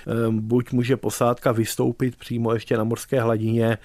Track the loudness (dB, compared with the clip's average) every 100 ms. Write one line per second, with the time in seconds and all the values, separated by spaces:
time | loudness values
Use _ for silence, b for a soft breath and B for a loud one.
0 | -6 -2 0 0 0 0 2 0 0 0
1 | -2 0 0 2 0 0 0 0 -2 0
2 | -4 -4 -8 -2 0 0 0 0 0 -4
3 | -2 0 2 0 0 2 2 0